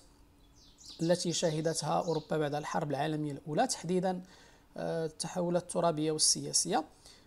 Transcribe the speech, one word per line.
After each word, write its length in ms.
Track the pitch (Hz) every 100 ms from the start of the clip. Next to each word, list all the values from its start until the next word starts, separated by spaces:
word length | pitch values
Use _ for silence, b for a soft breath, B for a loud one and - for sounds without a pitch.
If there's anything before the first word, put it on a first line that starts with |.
| - - - - - - - - - -
التي 300 | 165 175 175
شهدتها 640 | 156 175 156 160 151 156 170
أوروبا 380 | 175 156 151 160
بعد 180 | 147
الحرب 360 | 147 151 180 151
العالمية 420 | 135 156 151 151
الأولى، 340 | 139 156 156 254
تحديدًا، 560 | - 165 180 185 185 - B B B B -
آه، 300 | 165 165 160
التحولات 560 | - 165 185 175 175
الترابية 500 | 170 180 170 151 156
والسياسية، 720 | 156 - - 143 143 170 226 302 B B B